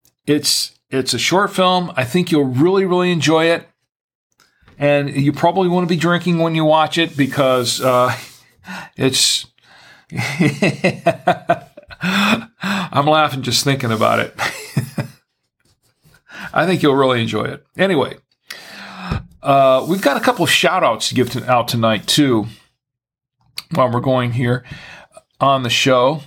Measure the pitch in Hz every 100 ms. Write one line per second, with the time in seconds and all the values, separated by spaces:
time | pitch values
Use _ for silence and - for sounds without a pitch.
0 | _ _ - 147 147 - - _ - 131
1 | 131 180 - 175 202 - 185 180 175 -
2 | 123 180 175 156 135 123 170 196 190 180
3 | 180 170 139 160 165 165 - _ _ _
4 | _ _ _ _ _ _ _ - 143 143
5 | 143 143 143 143 170 180 180 180 180 175
6 | 165 175 175 170 165 160 156 156 151 170
7 | 165 139 135 143 135 127 120 - 127 123
8 | 123 117 - - _ _ - 185 - -
9 | 131 131 - - - _ _ - - -
10 | - - 117 143 - - 185 - 185 -
11 | - - - 165 - 170 - - - -
12 | 175 196 202 226 - - 190 196 175 127
13 | 147 156 151 131 127 117 143 135 120 110
14 | 110 110 110 - - - - - - -
15 | - - _ _ _ _ _ _ _ _
16 | _ _ _ - - - 165 180 151 135
17 | 135 123 113 107 113 127 _ - 190 160
18 | 117 - _ _ - - - - - 190
19 | 185 - - - - 139 135 131 131 190
20 | 277 262 254 240 160 - 170 180 156 110
21 | - 117 120 127 120 123 113 120 113 107
22 | - - 143 117 107 - _ _ _ _
23 | _ _ _ _ _ - - - 127 117
24 | 135 127 120 120 123 123 - - - -
25 | - - _ - 135 135 120 104 135 127
26 | 127 156